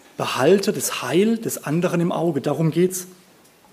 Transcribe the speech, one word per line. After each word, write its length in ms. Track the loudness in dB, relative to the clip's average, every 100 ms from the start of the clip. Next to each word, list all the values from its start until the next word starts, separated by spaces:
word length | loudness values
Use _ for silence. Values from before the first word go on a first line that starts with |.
| -16 -8
behalte 540 | -6 0 4 4 2
das 300 | -2 -4 -6
Heil 380 | -2 2 2 0
des 240 | -4 -6
anderen 360 | -4 -2 0 0
im 120 | 0
Auge. 300 | 0 -2 0
Darum 280 | -2 0 0
geht's 380 | 2 0 0 -12 -18 -20 _ _ _ _